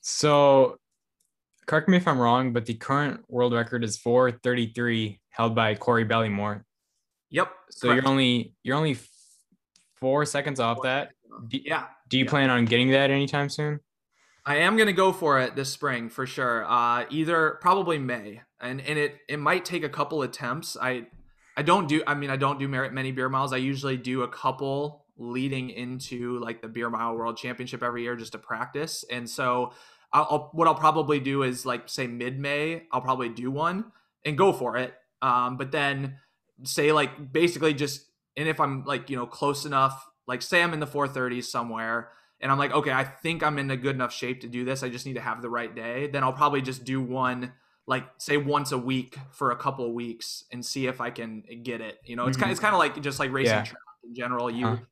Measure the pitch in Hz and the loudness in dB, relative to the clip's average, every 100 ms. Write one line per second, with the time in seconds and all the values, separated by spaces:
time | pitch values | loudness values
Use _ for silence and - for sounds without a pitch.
0 | - - 151 147 143 135 127 - _ _ | -6 0 4 8 8 8 6 2 _ _
1 | _ _ _ _ _ _ - 156 160 180 | _ _ _ _ _ _ 0 2 6 4
2 | 175 135 120 123 131 120 113 113 - 139 | 4 4 4 4 2 -2 -2 -8 0 0
3 | 143 - - 123 123 117 117 123 113 - | 0 -4 -6 0 2 2 0 -2 -4 -4
4 | 120 120 127 117 127 123 113 117 120 113 | 2 4 4 2 0 0 0 -2 0 0
5 | 110 98 _ - 113 113 110 107 - 117 | -2 -6 _ 0 2 4 2 2 2 2
6 | 110 113 110 101 104 104 - _ _ _ | 4 2 2 0 -2 -6 -12 _ _ _
7 | _ _ _ 147 185 - _ - 123 123 | _ _ _ -2 -2 -4 _ -4 2 4
8 | 135 135 131 120 110 _ - 139 156 123 | 4 4 4 2 -2 _ -2 0 0 -2
9 | - _ _ _ _ _ _ _ _ _ | -8 _ _ _ _ _ _ _ _ _
10 | 131 139 147 143 143 131 117 117 127 135 | 2 2 2 0 -2 0 0 0 0 -2
11 | 143 _ _ 113 117 135 143 156 - - | -4 _ _ -18 -8 -8 -4 -6 -6 -18
12 | _ 131 131 147 135 123 117 120 127 135 | _ 0 2 4 4 4 4 4 6 6
13 | 139 139 139 147 143 - 151 147 _ _ | 4 2 0 -2 -2 -4 -4 -6 _ _
14 | _ _ _ _ - 147 175 220 214 185 | _ _ _ _ -2 4 6 8 6 6
15 | 190 180 160 135 127 139 135 - 147 123 | 4 4 4 4 4 -2 -4 -4 -2 -2
16 | 117 - 127 - 127 117 98 120 120 120 | -6 -6 -6 -2 0 0 2 2 4 2
17 | 120 147 156 170 156 - 180 196 175 156 | 0 -2 0 2 2 2 2 4 2 -2
18 | 131 120 101 104 - _ 123 135 139 151 | -2 -6 -8 -16 -20 _ -10 -8 -4 -2
19 | 147 143 - 151 147 185 180 175 151 135 | -2 -4 -8 -2 0 0 -2 -4 -4 -4
20 | 147 156 127 - 123 139 - - 127 127 | -4 -2 -4 -4 -6 -6 -6 -6 -4 -4
21 | 113 - - _ _ - 151 190 160 156 | -8 -20 -20 _ _ -2 4 4 4 0
22 | - 143 143 135 139 139 139 131 135 131 | 2 -2 -2 0 0 0 -2 -2 -2 -4
23 | 135 131 131 135 135 131 131 135 135 131 | -4 -2 -2 0 -2 -2 -2 -2 -4 -4
24 | 123 131 120 - 135 135 139 139 147 151 | -2 -2 -4 -2 -2 -2 -4 -2 -4 -8
25 | _ _ 120 123 135 135 127 101 123 127 | _ _ -8 -4 -2 -4 -6 -8 -8 -10
26 | - 123 120 123 117 117 113 113 120 113 | -10 -8 -6 -6 -6 -10 -10 -6 -4 -4
27 | 117 117 113 117 127 120 123 127 120 120 | -4 -4 -4 -6 -8 -8 -10 -6 -4 -4
28 | 117 120 113 104 - 113 131 143 160 - | -6 -6 -10 -14 -10 -6 -6 -6 -6 -8
29 | - 123 120 - 127 123 123 - - _ | -8 -8 -8 -2 0 0 -2 -6 -20 _
30 | _ 143 151 147 147 160 165 156 156 156 | _ 2 4 0 -2 2 4 6 4 4
31 | 143 147 131 139 131 123 131 120 - - | 2 0 0 0 0 -2 -4 -6 -6 -6
32 | 127 120 123 135 143 143 156 165 - 131 | -6 -4 -6 -4 -4 -2 -2 -4 -4 -4
33 | 131 127 120 113 123 139 165 185 226 _ | 0 -2 -2 -4 -6 0 0 -2 -6 _
34 | _ _ 156 147 190 - 123 117 127 - | _ _ -6 4 4 4 -2 -2 -4 -8
35 | _ _ 131 123 123 127 135 151 143 139 | _ _ 2 2 2 -2 -4 0 0 0
36 | 139 135 _ _ _ _ 135 - 147 151 | -4 -8 _ _ _ _ -6 2 4 6
37 | 135 - 139 143 170 151 160 143 143 - | 2 -4 -4 2 2 4 0 2 -2 -4
38 | _ _ _ - 156 156 143 135 135 135 | _ _ _ -4 -2 0 0 -2 -4 -6
39 | - 131 120 - 143 139 151 139 135 135 | -4 -6 -6 -2 -2 -2 -2 2 2 0
40 | - _ - 123 - 175 170 160 143 143 | -18 _ -8 -8 0 2 2 0 -4 -2
41 | 139 135 127 123 123 127 120 110 113 117 | -2 -2 -4 -4 -6 -6 -6 -6 -4 -4
42 | 117 - _ _ 135 139 143 143 147 131 | -6 -18 _ _ 0 2 2 2 2 0
43 | 135 - 160 165 151 143 135 135 131 135 | -2 -4 -4 0 0 0 -2 -2 -2 -2
44 | 123 - 123 127 123 123 123 131 131 120 | -4 -4 -6 -6 -8 -6 -4 -4 -6 -8
45 | 139 123 117 113 120 120 117 117 117 123 | -8 -8 -6 -6 -6 -6 -6 -8 -8 -4
46 | 147 139 131 131 147 139 131 127 120 135 | -4 -2 -2 2 2 2 -2 -8 -6 -4
47 | 123 127 127 123 123 - _ _ - 127 | -4 -2 -2 -2 -8 -14 _ _ -4 -4
48 | - _ - 147 139 143 135 131 123 131 | -4 _ 0 0 2 0 0 -4 -2 -2
49 | 127 - - - 135 120 - 135 120 117 | -4 -14 -20 -4 -2 -2 -4 -4 -6 -4
50 | 120 113 - - - 123 120 139 127 127 | -8 -10 -12 -14 -14 -12 -8 -4 -4 -4
51 | 120 120 113 110 104 117 120 113 110 - | -8 -8 -12 -12 -14 -14 -10 -8 -10 -14
52 | - 120 123 131 196 185 214 190 151 - | -12 -4 -2 0 -2 0 2 4 4 2
53 | 143 135 139 131 123 107 107 - - - | -6 -4 -2 2 4 2 0 -12 -20 -20
54 | - 120 123 123 123 117 120 113 - | -18 -8 -4 -2 -2 0 0 -2 -6